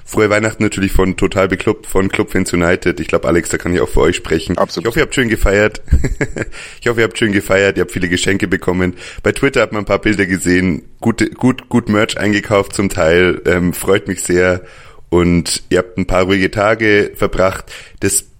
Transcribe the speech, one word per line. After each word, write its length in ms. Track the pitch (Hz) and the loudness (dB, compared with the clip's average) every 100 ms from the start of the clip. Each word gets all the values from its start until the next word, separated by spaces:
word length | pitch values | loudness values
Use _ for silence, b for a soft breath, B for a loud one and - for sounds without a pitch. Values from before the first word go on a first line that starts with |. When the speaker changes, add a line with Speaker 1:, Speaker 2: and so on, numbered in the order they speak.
Speaker 1:
Frohe 280 | - - 107 | -6 0 2
Weihnachten 320 | 104 110 - | 2 0 0
natürlich 280 | 107 101 95 | -2 0 2
von 240 | - 95 90 | 2 2 2
Total 320 | 95 98 92 | 0 0 0
Beklubbt, 380 | 95 - 104 - | 0 -2 -4 -2
von 240 | 98 95 | -2 0
Clubfans 420 | - 104 92 92 | -2 -2 -2 -2
United. 480 | 90 87 92 92 80 | 0 2 2 0 -2
Ich 80 | 78 | -2
glaub, 180 | 80 - | -2 2
Alex, 240 | 85 - | 0 0
da 80 | 78 | -4
kann 160 | 87 | -2
ich 80 | 87 | -2
auch 80 | - | 0
für 120 | - | 2
euch 140 | 76 87 | 2 0
sprechen. 420 | - 82 - 87 | -2 -4 -2 -2
Speaker 2:
Absolut. 280 | 95 - 110 | -2 -4 -6
Speaker 1:
Ich 20 | |
hoffe, 120 | 165 | -2
ihr 40 | |
habt 120 | 143 - | -2 0
schön 140 | 117 | 0
gefeiert. 520 | 107 104 101 - - - | 0 2 2 2 -2 0
<laughs> 60 | - - - 139 - 117 B B B | 2 2 -2 -4 -4 -8 B B B
Ich 60 | 120 | -2
hoffe, 140 | 117 | 0
ihr 20 | |
habt 160 | 110 - | 0 0
schön 140 | 113 | 0
gefeiert, 440 | 98 - 95 98 92 | 0 2 2 2 2
ihr 40 | |
habt 100 | 87 | -2
viele 180 | - 90 | -2 -2
Geschenke 380 | 87 - 98 95 | -2 0 -2 0
bekommen. 480 | 87 - 90 90 - B B | -2 -2 0 -2 -2 B B
Bei 100 | 107 | -4
Twitter 280 | - 139 131 | 0 0 2
hat 120 | 107 | 0
man 100 | 107 | -2
ein 20 | 98 | -2
paar 140 | 98 | 0
Bilder 260 | 110 101 92 | 0 0 0
gesehen, 580 | 92 95 90 92 73 - - | 0 2 2 2 -2 -6 -4
gute, 280 | 117 - - | -4 0 -2
gut, 400 | - 127 123 - | 0 0 0 -2
gut 200 | 120 - | -2 0
Merch 280 | 104 110 - | 0 0 -2
eingekauft 560 | 104 101 - 101 98 | 0 0 2 0 0
zum 160 | - 98 | -2 -4
Teil. 520 | - 82 87 90 - - | 0 2 4 2 0 0
Ähm, 280 | 90 87 | 0 0
freut 340 | 78 92 101 101 | -2 0 0 0
mich 160 | 90 | -6
sehr. 400 | - 90 92 87 B B B B - | 0 2 2 0 B B B B -2
Und 540 | 87 87 87 78 - - | 2 4 2 0 -6 -2
ihr 100 | 90 | -2
habt 180 | - - | -2 -4
ein 80 | 92 | -2
paar 180 | 92 | 0
ruhige 280 | 92 98 92 | 2 2 0
Tage 600 | 107 104 113 110 104 - - | 0 0 2 2 2 2 -2
verbracht. 500 | 101 - 95 - - B B B | -4 0 0 -2 -10 B B B
Das, 260 | 101 - - - | -4 -4 -6 -6